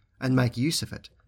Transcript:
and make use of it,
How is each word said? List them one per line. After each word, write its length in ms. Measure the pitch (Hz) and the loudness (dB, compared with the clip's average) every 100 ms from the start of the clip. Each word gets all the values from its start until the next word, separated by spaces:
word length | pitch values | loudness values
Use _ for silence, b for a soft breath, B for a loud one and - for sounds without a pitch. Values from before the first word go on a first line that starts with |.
| _ - | _ -8
and 120 | 131 | 0
make 220 | 131 123 120 | 2 2 2
use 260 | 147 - | -2 -2
of 120 | - | -6
it, 160 | - - _ | -12 -18 _